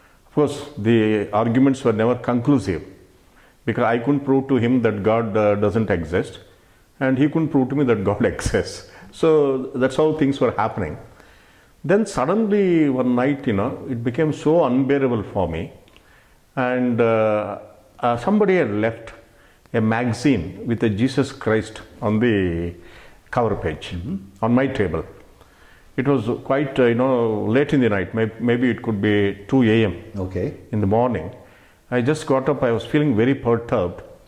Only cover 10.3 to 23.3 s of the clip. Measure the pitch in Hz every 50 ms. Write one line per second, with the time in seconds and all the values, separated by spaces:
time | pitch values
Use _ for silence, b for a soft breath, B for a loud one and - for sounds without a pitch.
10.3 | 135 - 135 120 - - 107 113 - - 95 76 78 - - b b b b b
11.3 | b b b b b b b b b _ - 143 180 208 226 214 - - 127 143
12.3 | 185 220 226 208 202 208 196 185 175 165 156 143 127 127 127 127 123 123 123 143
13.3 | 147 139 - 131 107 98 101 131 - - - - 131 117 117 123 120 165 160 156
14.3 | 139 - - 147 156 175 160 131 123 131 139 127 139 139 135 131 120 110 101 -
15.3 | - 104 92 82 80 80 92 - - - - b b b b b b b b b
16.3 | b b b _ _ 135 127 127 127 127 123 123 120 113 120 113 113 110 110 110
17.3 | 107 107 104 101 101 - - - - - - _ _ - - 123 120 117 - 190
18.3 | 202 214 214 190 185 180 147 110 101 104 107 117 113 - - - - - - b
19.3 | b b b b b b b _ - 120 110 110 110 113 123 123 110 - - 151
20.3 | 135 101 80 87 - - - - 117 107 - 113 104 95 120 131 127 - 127 -
21.3 | - - - 113 110 110 101 - - - - - - - - 110 107 107 117 123
22.3 | 110 101 95 90 82 82 85 87 85 B B B B B B B B B B _